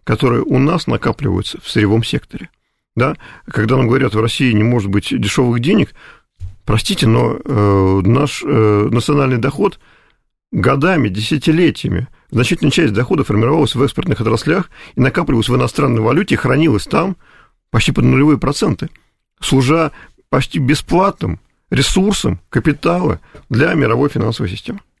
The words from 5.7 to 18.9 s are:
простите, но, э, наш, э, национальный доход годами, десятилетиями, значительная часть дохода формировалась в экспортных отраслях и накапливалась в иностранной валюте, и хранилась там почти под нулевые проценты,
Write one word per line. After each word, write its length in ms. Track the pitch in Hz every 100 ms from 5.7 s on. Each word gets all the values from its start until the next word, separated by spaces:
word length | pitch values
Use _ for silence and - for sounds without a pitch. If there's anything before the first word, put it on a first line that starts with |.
| 214 - - - - _ - - - -
простите, 420 | 107 - 185 113
но, 320 | 117 117 -
э, 580 | - 117 104 98 95 98 95
наш, 380 | 123 143 - -
э, 440 | 120 107 104 110
национальный 460 | 117 135 143 131 123
доход 420 | 127 143 196 - _ _ _ _ _ _ _
годами, 580 | - - 139 170 175 110
десятилетиями, 1000 | 95 110 156 - 160 165 - - 90 127 - -
значительная 400 | 113 123 156 147
часть 220 | - 147
дохода 300 | 101 127 190
формировалась 500 | - 104 117 160 127 120
в 60 |
экспортных 400 | 139 - - 110
отраслях 480 | 110 113 147 180 - - - -
и 40 |
накапливалась 480 | 131 175 170 120 113
в 60 | 127
иностранной 460 | 123 - 139 117
валюте, 340 | 110 147 202 -
и 20 |
хранилась 480 | 131 135 160 107 -
там 300 | - 185 180 _ - _ _ _
почти 200 | 117 -
под 140 | - 127
нулевые 320 | 131 151 147
проценты, 520 | 127 - 196 110 -